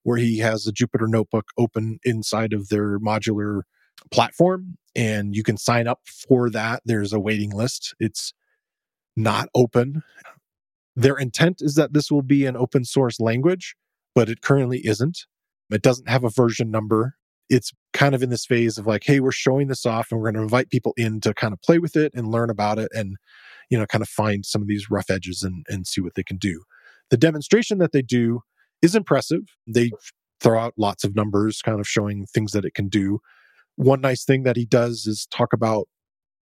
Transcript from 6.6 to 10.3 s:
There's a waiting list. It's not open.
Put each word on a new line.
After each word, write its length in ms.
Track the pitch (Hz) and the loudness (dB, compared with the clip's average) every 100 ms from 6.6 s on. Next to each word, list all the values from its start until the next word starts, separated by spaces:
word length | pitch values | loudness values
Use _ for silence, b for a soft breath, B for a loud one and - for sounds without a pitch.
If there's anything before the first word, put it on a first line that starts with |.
| 113 120 117 | -4 -4 -2
There's 280 | 110 101 | 0 0
a 60 | 107 | -2
waiting 320 | 101 107 104 | -2 -2 -2
list. 440 | 98 123 - - - | -2 -4 -4 -12 -6
It's 340 | 110 - - - _ _ _ _ _ _ _ - | -6 -4 -10 -14 _ _ _ _ _ _ _ -4
not 320 | 110 104 - 123 | -2 -2 0 2
open. 480 | 123 120 127 151 B B B | 4 2 0 -4 B B B